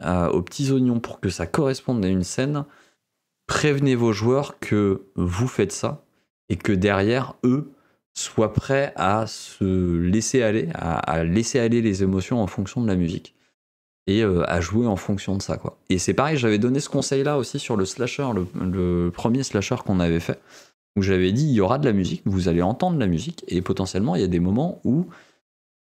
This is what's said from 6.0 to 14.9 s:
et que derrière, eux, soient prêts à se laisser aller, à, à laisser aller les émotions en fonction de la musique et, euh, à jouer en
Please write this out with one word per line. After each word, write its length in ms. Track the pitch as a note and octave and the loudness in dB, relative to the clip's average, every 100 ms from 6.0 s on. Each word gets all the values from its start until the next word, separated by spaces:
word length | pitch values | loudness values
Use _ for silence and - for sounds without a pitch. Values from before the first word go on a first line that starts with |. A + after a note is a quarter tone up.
| _ _ _ _ - | _ _ _ _ -8
et 80 | F2+ | -2
que 160 | - | 0
derrière, 640 | F#2+ G2+ G2 G2+ B2+ B2 - | 2 2 2 2 0 -4 -2
eux, 260 | B2 C3+ - - _ _ _ | 2 2 -2 -14 _ _ _
soient 400 | - - - G#2+ | -12 -4 0 0
prêts 400 | - - C#3 C#3+ - | 0 0 0 0 0
à 320 | F#2 G#2+ A2 | 0 2 -2
se 720 | - - - F#2+ F#2 F2+ E2+ | -8 -16 -4 0 2 2 0
laisser 420 | F2 G#2+ A2 C3 | 2 0 2 2
aller, 260 | A2 A2 E3 | 2 0 -2
à, 240 | D#3+ E2+ A#1 | -4 -4 -2
à 240 | - D#2+ | -2 0
laisser 380 | E2 G2+ A#2 B2+ | 2 0 0 0
aller 200 | A#2 A#2+ | 2 2
les 220 | A2+ F#2+ | 2 2
émotions 400 | F#2+ F#2+ - A#2+ | 2 0 0 -2
en 60 | F#2 | -2
fonction 340 | - F#2+ B2 | -4 -6 -2
de 60 | A2+ | 0
la 80 | F#2 | 2
musique 400 | E2+ F#2+ - _ _ _ _ _ _ _ - | 0 -2 -10 _ _ _ _ _ _ _ 0
et, 160 | G#2 | 2
euh, 180 | G#2+ F2 - | 4 2 2
à 100 | F2 | 0
jouer 280 | E2 G#2+ | 0 0
en 80 | A#2+ | 0